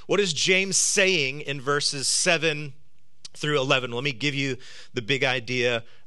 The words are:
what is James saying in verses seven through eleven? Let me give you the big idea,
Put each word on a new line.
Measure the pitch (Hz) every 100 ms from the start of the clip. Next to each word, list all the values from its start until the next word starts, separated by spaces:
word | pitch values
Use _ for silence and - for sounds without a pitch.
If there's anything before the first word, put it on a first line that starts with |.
| -
what | 185
is | 196
James | 139 175 185 196 -
saying | - 208 190 180 135 143
in | 143 143
verses | 135 143 - 139 120
seven | - 185 165 160 147 147 - - - - - -
through | - 151 147
eleven? | 131 135 123
Let | 120
me | 147
give | 107 143
you | 139 139 120 - - -
the | 127
big | 104 131
idea, | 131 127 113 127 120 117 - -